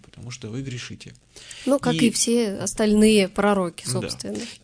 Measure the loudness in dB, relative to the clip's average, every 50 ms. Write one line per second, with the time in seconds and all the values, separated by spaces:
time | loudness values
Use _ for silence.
0 | -20 -20 -20 -18 -16 -16 -14 -14 -12 -12 -10 -10 -10 -10 -10 -12 -12 -14 -16 -16
1 | -18 -20 -20 _ _ _ _ -20 -20 -20 -16 -8 -2 0 0 0 2 0 0 4
2 | 2 2 2 2 0 2 2 2 0 0 -4 -6 -6 -6 -2 0 2 4 4 6
3 | 6 6 6 6 4 2 0 0 2 2 2 2 0 -2 -6 -8 -8 -6 -6 -4
4 | -4 -6 -8 -8 -10 -10 -8 -8 -10 -12 -14 -16